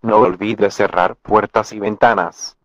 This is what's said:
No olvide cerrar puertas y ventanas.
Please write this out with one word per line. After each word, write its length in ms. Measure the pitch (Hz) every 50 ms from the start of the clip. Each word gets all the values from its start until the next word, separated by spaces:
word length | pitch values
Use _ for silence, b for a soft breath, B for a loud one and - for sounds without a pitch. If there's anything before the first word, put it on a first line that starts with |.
No 160 | - 113 107 107
olvide 520 | - 92 90 90 101 107 110 101 104 98
cerrar 460 | - - 104 95 - 90 87 90 -
puertas 560 | _ _ - 101 107 104 104 _ 113 107 -
y 80 | - 110
ventanas. 760 | 101 104 107 101 - 120 117 98 87 85 - - - - _ _